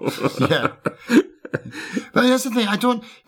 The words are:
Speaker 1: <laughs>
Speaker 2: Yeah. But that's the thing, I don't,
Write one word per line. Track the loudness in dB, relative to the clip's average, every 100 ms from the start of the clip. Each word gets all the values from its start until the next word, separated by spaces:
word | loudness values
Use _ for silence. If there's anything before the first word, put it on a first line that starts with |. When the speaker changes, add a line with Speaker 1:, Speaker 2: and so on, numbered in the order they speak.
| -6 -4 -4 0
Speaker 1:
<laughs> |
Speaker 2:
Yeah. | 0 2 0 -4 -8 -8 2 2 2 -6 -10 -10 -10 -14 -8 -8 -2
But | 2 4
that's | 2
the | 0
thing, | 0 0
I | 2
don't, | 2 0 -4 -14